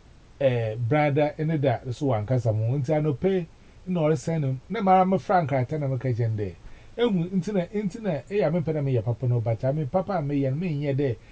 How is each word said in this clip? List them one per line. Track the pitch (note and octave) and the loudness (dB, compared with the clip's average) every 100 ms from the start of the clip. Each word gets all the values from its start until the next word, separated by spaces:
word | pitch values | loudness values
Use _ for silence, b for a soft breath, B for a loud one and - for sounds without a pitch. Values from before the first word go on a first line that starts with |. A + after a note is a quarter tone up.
| - - - - | -20 -20 -16 0
Eh, | C3+ A#2+ A2 A2 | 2 2 -2 -2
brada | A2+ D3+ D3 C#3+ D3 D3+ | 0 2 4 4 2 0
ene | D#3 D#3 | -2 2
da | C3+ A2+ B2+ | 2 0 -4
so | - C#3+ | -2 0
wankasa | G#2+ G#2+ B2+ A#2 | 0 0 0 2
mo | G#2+ A2+ | 0 0
ho. | C#3+ | 0
Nti | C3+ | 0
anope | D3+ D3+ C3 F#3+ F#3 E3 b b b F#3 | 0 0 0 0 0 -2 b b b -4
na | F3 | 0
ɔresɛn | D3+ D#3 - E3 | 2 0 0 -2
no. | C3+ C3 - | -2 -4 -6
Na | A3 | 0
mara | F#3+ F#3 | 4 6
me | F#3 F#3+ | 6 2
fra | - F#3 | 2 0
nkrata | C#3 C3+ A#2+ D#3 | 2 0 0 -2
na | C3+ | -2
me | B2+ | -2
ka | C3 | -2
kyɛn | A#2 A#2 A2 | 0 0 -2
dɛ. | G2 - - b b - | -4 -8 -18 b b -2
Ehu | A#3+ F#3 F3 | 0 0 0
nti | F#3+ G3 | -2 0
na, | G3 E3+ | -2 -2
nti | G#3 G#3 A#3 | -2 -4 -4
na, | G#3 D3 - | -4 -4 -2
e | G3+ | 0
ya | D#3+ | 2
me | F3 | 0
pɛ | D#3+ | -2
na | D#3 | -2
me | C3+ | 0
yɛ | B2 | 0
papa | G#2+ A2+ B2+ | 0 -2 0
no, | A#2+ | 0
but | A2+ A2+ | 0 -2
I | C3 | -2
mean, | D3+ C#3 | -2 0
papa | F#3 F#3 F#3 | -2 -2 -2
me | C#3+ C#3+ | -2 0
yɛ, | C3+ C#3+ | 0 -2
me | F#3 | -2
nyɛ | C#3+ C#3+ | -2 -2
dɛ, | C3+ C#3 - b | 0 0 -2 b